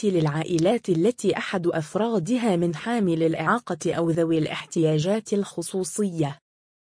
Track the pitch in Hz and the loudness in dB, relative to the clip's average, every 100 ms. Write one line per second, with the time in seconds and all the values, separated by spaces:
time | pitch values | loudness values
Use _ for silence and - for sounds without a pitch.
0 | 208 175 156 151 160 170 175 233 - 160 | 0 2 2 0 -2 2 2 2 0 2
1 | 202 - 196 185 - 190 170 160 151 185 | 2 0 0 0 -2 -2 -2 -2 -2 -2
2 | 226 220 160 247 226 170 170 156 226 240 | 0 0 0 0 2 2 2 -2 -2 0
3 | 185 160 160 165 160 233 - 170 175 156 | 2 2 2 2 0 0 -2 -4 -2 0
4 | 170 160 165 165 151 - - 175 156 156 | 0 2 2 2 0 -4 -6 0 2 2
5 | 170 214 - 202 196 - 170 190 185 - | 0 -2 -2 -4 -2 -6 -6 -6 -4 -4
6 | 202 165 143 139 _ _ _ _ _ | -2 -2 -4 -6 _ _ _ _ _